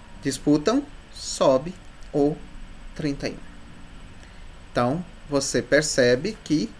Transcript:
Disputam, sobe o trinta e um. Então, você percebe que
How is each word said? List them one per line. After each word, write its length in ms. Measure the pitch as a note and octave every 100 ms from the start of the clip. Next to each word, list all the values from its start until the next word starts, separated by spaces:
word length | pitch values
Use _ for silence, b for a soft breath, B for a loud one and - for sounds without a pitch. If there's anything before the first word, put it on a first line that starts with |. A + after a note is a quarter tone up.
| - -
Disputam, 600 | C#3 C3 D3 D3+ D3 C#3 - - -
sobe 600 | - - - E3+ C3 E3 - - - -
o 240 | D3 C#3+ E3+ - - - - -
trinta 320 | - D3+ C#3 B2+
e 60 |
um. 160 | - - - - - - - - - B B B - -
Então, 340 | C3 A#2+ D#3+ F3+ - -
você 320 | C#3 C#3 B2+
percebe 800 | A2+ C#3 D3+ - B2 B2+ F3+ -
que 260 | - D3+ A3